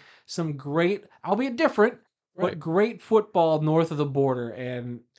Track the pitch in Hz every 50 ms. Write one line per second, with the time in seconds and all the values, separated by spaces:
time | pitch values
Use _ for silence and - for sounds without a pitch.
0 | - - - _ _ - - 180 165 156 143 131 139 143 147 165 170 180 202 -
1 | - - _ _ - 165 202 226 262 269 233 277 320 254 - 214 208 247 - -
2 | _ _ _ _ _ _ _ 180 175 190 - 156 - 165 160 196 214 240 233 175
3 | - - 220 214 214 - - 175 165 160 156 156 151 156 156 165 165 - 156 143
4 | 147 143 135 139 139 135 127 123 120 117 - 127 127 127 127 123 123 123 120 117
5 | - _ _